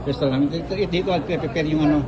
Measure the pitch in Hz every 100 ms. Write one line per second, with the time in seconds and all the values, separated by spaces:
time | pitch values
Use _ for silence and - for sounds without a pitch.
0 | 143 139 143 131 143 160 160 190 190 175
1 | 180 180 - 160 156 170 151 156 151 151